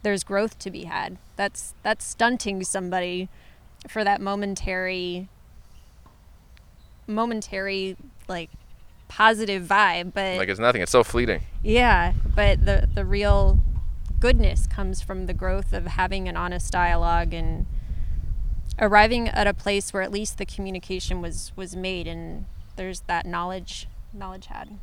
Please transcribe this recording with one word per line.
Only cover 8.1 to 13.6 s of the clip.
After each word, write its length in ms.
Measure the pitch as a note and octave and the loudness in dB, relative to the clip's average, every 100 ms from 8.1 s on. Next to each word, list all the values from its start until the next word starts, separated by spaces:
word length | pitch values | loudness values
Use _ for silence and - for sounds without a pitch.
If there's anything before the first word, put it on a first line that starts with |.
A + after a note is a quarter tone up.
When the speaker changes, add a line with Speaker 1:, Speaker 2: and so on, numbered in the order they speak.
| - - | -18 -10
Speaker 1:
like, 220 | F3+ D#3+ - - - - - - | -10 -10 -16 -20 -20 -20 -20 -16
positive 560 | - A3 A3 G#3+ G3 | 4 4 4 -2 -4
vibe, 480 | F3 G3 G3+ F3 F3+ | 2 4 4 2 -4
but 240 | G3+ F#3+ F#3 | -4 -4 -2
Speaker 2:
Like 100 | C#3 | -2
it's 100 | G2 | 2
nothing. 220 | A#2 A2 | 2 2
It's 80 | F2+ | 4
so 140 | B2+ | 4
fleeting. 380 | A2+ A#2 A#2+ F2 - - | 6 2 0 -2 -4 -4
Speaker 1:
Yeah, 520 | G#3+ A3+ B3 F#3 F3 - - | 2 4 6 6 4 2 2
but 300 | - G3+ F#3 | 4 4 6
the, 240 | G#3 F#3+ - | 6 6 4
the 120 | - | 2
real 540 | F#3+ G3+ G3+ G3+ F#3+ - | 2 2 4 4 6 6